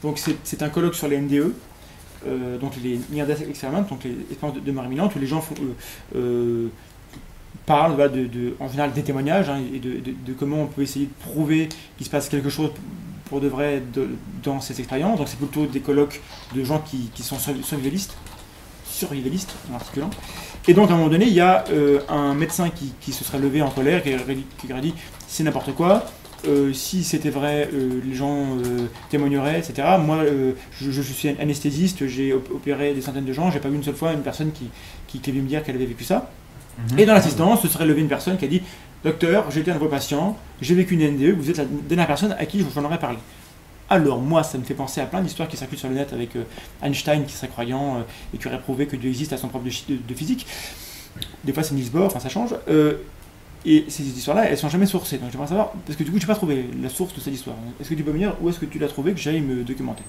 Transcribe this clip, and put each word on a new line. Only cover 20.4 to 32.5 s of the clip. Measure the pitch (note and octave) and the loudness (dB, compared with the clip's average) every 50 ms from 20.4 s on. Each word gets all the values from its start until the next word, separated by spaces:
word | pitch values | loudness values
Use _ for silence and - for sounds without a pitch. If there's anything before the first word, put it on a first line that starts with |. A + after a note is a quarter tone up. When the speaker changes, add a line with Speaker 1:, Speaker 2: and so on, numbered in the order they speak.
| - - - - - - | -12 -14 -14 -4 6 8
Speaker 1:
Et | F3 | 10
donc | F3+ G#3 F#3 | 10 10 8
à | F3 | 8
un | E3+ | 6
moment | D#3+ D#3 | 6 6
donné, | D#3 E3 G#3+ | 6 6 8
il | B3+ G#3 | 8 8
y | E3+ | 8
a, | F3 F#3 F#3 F#3+ - F3 | 8 8 8 6 6 2
euh, | E3+ D3+ D3 C#3+ C#3+ C#3 C#3+ - | 2 4 6 6 6 6 4 2
un | E3 D3 C#3+ C#3+ C#3 | 0 2 2 2 2
médecin | C#3+ D#3+ D#3+ D#3+ - F3+ E3+ | 2 0 0 0 0 0 0
qui, | E3+ - C3+ C3+ A#2+ - | 0 -4 -8 -10 -10 -10
qui | - - | -10 -8
se | C3+ - C3+ | -8 -6 -6
serait | - - C#3 | -4 -2 0
levé | C3+ C#3 C3 D3+ D3+ | 2 2 4 4 2
en | C#3 | 2
colère, | C3 C3+ C3 C#3 E3 F3 D#3 | 2 4 4 4 4 4 2
qui | C#3+ C3+ | 2 0
aurait | B2+ B2 - C#3 | 0 0 -2 -4
dit, | C3 C3+ - - - | -4 -6 -10 -14 -14
qui | - B2+ | -10 -8
aurait | C3 B2+ | -6 -2
dit, « | C3+ E3 E3+ E3 - - - - - - | -2 -2 -2 -4 -10 -14 -16 -18 -16 -12
C'est | - - D#3+ | -4 0 0
n'importe | D3+ B2+ C3 B2 - C3+ | 0 0 0 -2 -4 -2
quoi. | - E3+ F3 G3 A3+ A3+ - - - - - - - - | 2 6 6 6 6 4 -2 -12 -16 -18 -20 -18 -6 0
Euh, | D#3 C#3+ C#3+ C#3 C#3 C3+ | 2 4 4 4 4 2
si | C3 - - - F#3 E3+ | -2 -4 -2 -2 0 0
c'était | - - D3+ D#3 D3+ | 2 0 0 0 0
vrai, | C3+ C#3 C#3 D3 D3 D3 D3 D3 D#3 | 0 0 0 0 2 2 0 0 0
euh, | C#3 C3 B2+ B2+ B2+ B2 | 0 0 0 0 -2 -2
les | C3 C3 | -4 -4
gens, | B2+ C#3 C#3+ C#3+ C#3+ C#3 C3+ C3+ B2+ | -2 -2 0 0 0 0 -2 -2 -2
euh, | B2 B2 B2 B2 A#2+ A#2 - - - - | 0 0 0 0 -2 -2 -4 -10 -10 -2
témoigneraient, | - D3 C#3+ C#3 C#3 C#3 C3+ C#3+ D#3 E3+ | 0 2 2 2 2 2 2 2 0 0
et | |
cetera. | E3 - A#2+ C3+ C#3 D#3+ F#3 F#3 | -2 -4 -4 0 4 4 6 6
Moi, | D#3 D3+ D#3 D#3+ | 6 4 2 4
euh, | D#3 D3 D3 C#3 C3+ C3 C3 C3 - - - - | 4 4 4 4 2 2 0 -2 -6 -16 -12 -8
je, | C3 C#3 | -6 -4
je | C3+ C3+ | -2 -2
suis | C#3+ C3 C3+ - - D3+ | -2 -4 -4 -2 -2 -2
anesthésiste, | C#3 - D3+ D3 D3 D3 - D3 C#3 C#3+ F3 F#3 F3+ - C#3+ | 0 0 0 0 0 0 0 -2 0 2 2 2 2 0 -2
j'ai | C3+ B2+ B2+ C3+ C3+ C3+ | -2 0 0 0 2 2
op-, | C3 C3 - | 2 0 -2